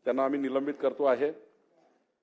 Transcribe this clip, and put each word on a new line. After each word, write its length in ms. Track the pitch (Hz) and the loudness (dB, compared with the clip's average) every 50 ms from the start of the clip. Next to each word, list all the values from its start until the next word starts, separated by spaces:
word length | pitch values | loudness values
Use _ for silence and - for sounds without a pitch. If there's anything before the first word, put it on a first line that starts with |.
| - | -4
त्यांना 200 | - 120 131 135 | -2 0 0 0
आम्ही 160 | 135 143 143 | 0 0 -2
निलंबित 340 | 139 131 127 135 139 147 143 - - | -2 0 -2 -2 -2 -2 -4 -2 -2
करतो 220 | 135 120 - 143 | -2 0 2 2
आहे. 280 | 139 123 117 143 147 160 - - _ _ _ _ _ _ _ _ _ _ _ _ _ _ _ | 2 2 2 2 -2 -4 -6 -16 _ _ _ _ _ _ _ _ _ _ _ _ _ _ _